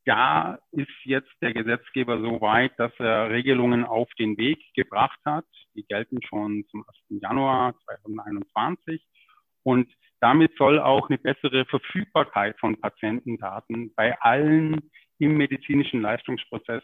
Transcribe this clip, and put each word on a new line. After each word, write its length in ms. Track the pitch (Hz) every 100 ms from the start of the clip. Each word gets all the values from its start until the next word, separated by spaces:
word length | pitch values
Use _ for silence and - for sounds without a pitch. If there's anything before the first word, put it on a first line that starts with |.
Da 560 | - 110 135 156 175 - _
ist 200 | 143 143 -
jetzt 260 | 127 135 - _
der 140 | 113
Gesetzgeber 680 | 117 110 120 - 131 123 117
so 220 | 113 113
weit, 360 | 107 113 127 -
dass 140 | 117 -
er 320 | 113 110 110
Regelungen 560 | 117 131 123 120 120
auf 240 | 120 113 120 -
den 180 | 110 104
Weg 220 | 127 - _
gebracht 460 | - - 104 131 -
hat. 220 | 151 156 - - _
Die 120 | 107 -
gelten 340 | 104 117 123
schon 440 | - 107 104 104 101
zum 140 | 107
ersten 340 | - _ _ 101
Januar 540 | 101 131 135 127 123 -
zweitausendeinundzwanzig. 1200 | - 98 107 107 104 101 - - 127 180 - 160 - _ _ _ _ _
Und 260 | 131 123 120 _ _ _
damit 320 | 120 147 160 -
soll 220 | 139 151
auch 280 | 135 139 -
eine 80 | 135
bessere 460 | 131 - 139 131
Verfügbarkeit 920 | 131 135 - 180 104 156 - - 107 -
von 220 | 110 107
Patientendaten 1120 | 104 - 107 120 123 110 98 101 - 117 113
bei 240 | - 113 120
allen 720 | 117 135 151 156 156 156 - - _ -
im 180 | 147 151
medizinischen 640 | 143 135 - 143 143 123
Leistungsprozess 840 | 107 120 - 117 - 113 - 117